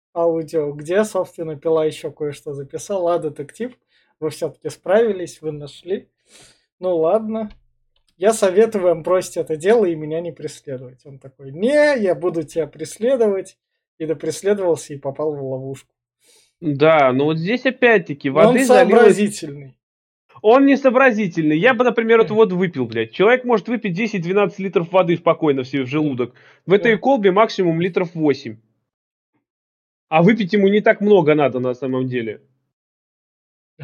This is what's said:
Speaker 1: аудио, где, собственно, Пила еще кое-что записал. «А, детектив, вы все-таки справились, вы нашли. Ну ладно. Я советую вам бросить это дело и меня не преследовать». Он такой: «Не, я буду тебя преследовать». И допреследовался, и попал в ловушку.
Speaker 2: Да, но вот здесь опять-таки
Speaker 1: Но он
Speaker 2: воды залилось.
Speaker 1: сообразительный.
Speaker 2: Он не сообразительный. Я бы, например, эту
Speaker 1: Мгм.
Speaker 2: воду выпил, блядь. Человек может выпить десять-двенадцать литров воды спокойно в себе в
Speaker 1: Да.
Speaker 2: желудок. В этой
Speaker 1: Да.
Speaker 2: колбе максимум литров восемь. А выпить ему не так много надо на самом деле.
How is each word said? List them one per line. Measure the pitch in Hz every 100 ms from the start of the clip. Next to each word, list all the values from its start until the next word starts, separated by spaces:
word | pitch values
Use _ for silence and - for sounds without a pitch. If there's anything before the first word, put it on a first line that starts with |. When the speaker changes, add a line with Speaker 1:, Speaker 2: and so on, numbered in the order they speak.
| _ 175
Speaker 1:
аудио, | 170 165 156 165 147
где, | 143 151 185
собственно, | 208 185 180 - 160 143
Пила | 165 160 156
еще | 143 156
кое-что | - 151 143 156
записал. | 139 139 156 - 196 170
«А, | 175
детектив, | 156 147 139 - 240 - _ _ _ _
вы | 156
все-таки | 147 156 - 156
справились, | - 165 202 233 190 165 -
вы | 156
нашли. | 151 143 - 175 220 - _ _ _ _ _ _ _
Ну | 185 170
ладно. | 160 214 220 220 214 - _ _ _ _ _ _
Я | 190
советую | 220 196 180 220 214 180
вам | 165
бросить | 160 185 180 180
это | 160 156
дело | 175 240 190
и | 160
меня | 151 160
не | 175
преследовать». | 165 147 - - 127 127 131 147
Он | 135
такой: | 135 - 139
«Не, | 147 220 294 294 269
я | 196 156
буду | 180 165
тебя | 147 165 143
преследовать». | 147 156 - 226 262 214 196 185 - _ _ _ -
И | 156
допреследовался, | 151 160 151 190 208 185 151 -
и | 143
попал | 139 135 156 147
в |
ловушку. | 135 131 135 135 _ _ _ _ _ _ _ _
Speaker 2:
Да, | 165 139 156 160 135
но | 127 147
вот | 160
здесь | 170 254 262
опять-таки | 254 240 214 - 143 139
Speaker 1:
Но | 139 202
он | 254
Speaker 2:
воды | 262
залилось. | 247 247 226 220 190
Speaker 1:
сообразительный. | 208 - 151 143 135 - _ _ _ _ _ -
Speaker 2:
Он | 214 254 277
не | 269
сообразительный. | 262 240 269 214 208 165 151 151
Я | 226
бы, | 233
например, | 247 233 226 226
эту | 180
Speaker 1:
Мгм. | 214
Speaker 2:
воду | 214 180
выпил, | 185 151 117
блядь. | 113 110
Человек | - 196 247 247
может | 220 175
выпить | 240 208
десять-двенадцать | 170 226 208 165 196 202 202
литров | 190 190 165
воды | 185 175 165
спокойно | 170 156 156 135
в | 127
себе | 143
в | 127
Speaker 1:
Да. |
Speaker 2:
желудок. | 151 156 123 120 - _ _ -
В |
этой | 202 240
Speaker 1:
Да. | 220
Speaker 2:
колбе | 247 269 196
максимум | 185 226 - 175 165
литров | 180 175 175 165
восемь. | 151 131 120 110 _ _ _ _ _ _ _ _ _ _ _ _ _ _ -
А | 156
выпить | 170 226 185
ему | 208 196
не | 208
так | 214 214
много | 208 202 151 151
надо | 135 123
на | 127 123
самом | 135 127 131
деле. | 123 110 104 _ _ _ _ _ _ _ _ _ _ _ _ _ _